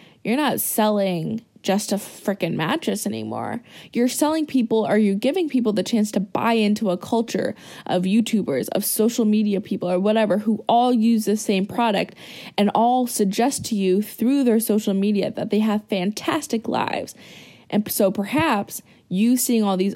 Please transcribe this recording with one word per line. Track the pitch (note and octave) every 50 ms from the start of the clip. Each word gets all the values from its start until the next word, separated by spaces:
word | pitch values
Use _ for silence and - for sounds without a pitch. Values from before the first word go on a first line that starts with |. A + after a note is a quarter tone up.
| - - - _ _
you're | - A3+
not | C#4+ D4+ C4 - -
selling | - - - - G#3+ G#3+ G#3 G3+ G3 F#3+ F3+ E3+ D#3+ D#3+ A3 A3+ - _ _ -
just | - - F#3+ G#3 G#3 -
a | G#3
frickin' | G3 - - - - - - G3 - - E3+ F3+
mattress | F#3+ E3 - C#4 E4 - - G3 G#3 -
anymore. | G3+ G#3+ - A3 - - A2+ A2+ G#3 G#3+ A#3+ - - - - - - -
You're | A3 A#3+
selling | B3+ - - D4+ D4 D#4 D#4+ D4+
people, | - - C4+ A3+ A3 A3+ A3 G#3+
or | - G3+
you're | G#3+ A3 G3+ G3
giving | G3 - B3+ D4+ F#4+ F4
people | D4 B3+ C4 A#3+ G#3+
the | G#3 G#3+ -
chance | - - A3 G#3+ G#3 -
to | G3+
buy | F#3 - _ - - A3+ A#3
into | A3+ G#3+ G#3 G#3 G#3 A3+ F#3+
a | F3
culture | F3+ - - - A3+ A#3 A#3 - G3+ - - - - - - - - -
of | - - F#3 F3+
YouTubers, | F#3+ G3+ A#3 A3 - - G#3 F3+ - C#3 B2+ - -
of | - - G#3
social | - - - G#3+ A#3+ A#3+ - A3+
media | G#3+ G#3+ G#3+ A3 G#3 G3 F#3+
people, | G#3 - G3+ F3+ -
or | F3 F3+ F3+
whatever, | F#3+ G#3 A3 A3+ A3 G3+ F3 G#3
who | G#3 A3+ G#3+ G3+ -
all | - A3+ A#3+ B3 B3+
use | B3+ A3+ G#3+ A#3 A#3 A3 G#3+
the | G3+ G3+
same | G#3+ - - G#3 F#3+ G3+
product | G3+ - - A#3+ A3+ G3+ F#3 - - - - - - - - - - -
and | - G3+ G#3 -
all | - A3+ A#3+ B3 B3+ B3
suggest | A#3+ - - G#3+ G3 G3+ - A3+ C#4+ C#4 - -
to | - A3+
you | G3+ G3 F#3 F3+ G3+
through | G#3+ - - - A3 A#3+ C#4 C#4+ C4+
their | B3 G#3+ A3+
social | A3 - G#3 G#3+ G#3+ G#3 G3
media | G3 G3 G#3 G#3 G3 - -
that | - - - G#3+
they | - G#3
have | G#3+ A3 G#3 G#3+ -
fantastic | _ A3 F#3+ F3+ G3+ G#3+ - - - D#4+ D#4+ D4+ - - A3+ A3+
lives. | - - - - - - - - - - - - - - - - - - - - _
And | - G#3 G#3 -
so | - - G#3+ F#3+
perhaps | G3 - G3 G3+ - D4+ E4 D#4+ A#3 G3+ G3+ - - - - _ _ _ _
you | _ F3+ F#3 G#3+ A#3+ B3+
seeing | B3 - - A#3+ A3+ G#3+
all | G3+ F#3+
these | F#3 F#3+ G3 -